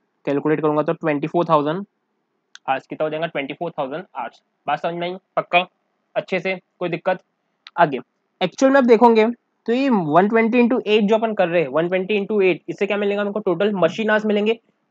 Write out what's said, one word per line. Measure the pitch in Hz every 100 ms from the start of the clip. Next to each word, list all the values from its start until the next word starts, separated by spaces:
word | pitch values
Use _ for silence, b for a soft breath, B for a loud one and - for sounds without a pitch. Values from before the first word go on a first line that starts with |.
| _ _
calculate | - 143 147 151
करूँगा | 151 151
तो | 151
ट्वेंटी | 165 165 147 156
फ़ोर | 175 165
थाउजेंड | 156 143 175 202 _ _ _ _ _ _ - -
आवर्स। | 135 -
कितना | 139
हो | 156
जाएगा? | 156 -
ट्वेंटी | 151 139
फ़ोर | 147 170
थाउजेंड | 156 135 151 196 139
आवर्स। | 117 - _ _ -
बात | 151
समझ | 170
में | 170 175
आई? | 185 - -
पक्का? | 151 180 185 _ _ _ _ 165
अच्छे | 151 190
से, | 185 185 - _
कोई | 175
दिक्कत? | 165 - - _ _ _ _ - -
आगे | 165 127 - _ _ _
Actual | 185 - 269
में | 277
आप | 240
देखोगे | 220 240 226 220 240 _ _ -
तो |
ये | 240 277
वन | 214 156 156 202
twenty | 226 220 247
into | 240 247 208
एट | 214
जो | 202
अपन | 220 226
कर | 208 180
रहे | 175
हैं, | 143
वन | 143 175
ट्वेंटी | 185 190 214
into | 196 214
eight, | 190 160 -
इससे | 160 202
क्या | 202
मिलेगा | 202 202
हमको? | 202 208
टोटल | 202 170 208
मशीन | 196 165 - 214
आवर्स | 214 214
मिलेंगे। | 208 208 226 _ _ _